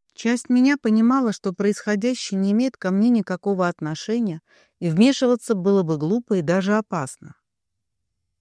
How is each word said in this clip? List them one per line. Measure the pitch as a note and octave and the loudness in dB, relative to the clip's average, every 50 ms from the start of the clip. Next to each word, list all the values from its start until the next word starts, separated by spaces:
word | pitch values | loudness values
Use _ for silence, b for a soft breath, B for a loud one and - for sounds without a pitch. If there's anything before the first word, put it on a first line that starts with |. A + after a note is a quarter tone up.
| _ _ _ | _ _ _
Часть | - - A3+ A#3+ A#3+ - - | -6 -2 -2 -2 -2 0 0
меня | B3 B3 B3+ C4+ D4 | 2 4 4 4 2
понимала, | C#4 - A3+ G#3+ A3 A3+ A#3 B3+ C4+ C4 A3 G3+ | 2 0 0 2 4 4 4 2 2 0 0 -2
что | - - G3+ F3+ | -4 -6 -6 -4
происходящее | - G3 G#3 G#3 - - G#3+ G#3 G3+ G#3+ B3 C4 - - - G3 F#3+ | -2 -2 -2 -2 -2 -2 -4 -2 0 0 -2 -2 -4 -6 -6 -4 -2
не | G3 G3 G3+ | 0 2 2
имеет | A3+ B3+ C4+ - | 2 0 -2 -4
ко | - - F#3 | -4 -4 -2
мне | F#3+ G3 G#3+ B3 | 0 2 2 4
никакого | A#3+ A3 F#3+ - F#3 E3+ - G3+ G3+ F#3 F3+ | 2 2 0 -2 -6 -6 -4 -4 -2 0 0
отношения, | F3 E3+ - D#3+ D3+ D#3 - - - A3 A#3+ A#3 G3 D#3 D#3+ b b b b b b b b | -2 -2 -4 -6 -8 -8 -8 -6 -4 -4 -2 -2 -4 -4 -8 b b b b b b b b
и | F3+ E3+ | -4 0
вмешиваться | D#3 E3+ A3+ C#4 C4+ - C4 A#3+ B3 A#3 - - A3+ | 2 4 4 4 4 2 2 0 0 0 0 -4 -4
было | F#3 F3 G3 G3+ G3 F3+ | -2 0 2 2 2 2
бы | D#3 D#3+ | 0 -2
глупо | D3 D3+ D#3+ G#3 A#3+ A#3 - G#3 | -2 -2 -2 -2 -2 -2 -2 -2
и | F#3 D#3 | -2 0
даже | C#3+ F3 F#3+ F3+ G3 G#3 | 0 0 0 0 0 0
опасно. | A3 G#3+ - F#3+ E3 C3+ - - - - - - _ _ _ _ _ _ _ _ _ _ _ _ _ _ _ _ _ _ _ _ _ | -2 -2 -4 -6 -6 -6 -8 -10 -16 -20 -20 -20 _ _ _ _ _ _ _ _ _ _ _ _ _ _ _ _ _ _ _ _ _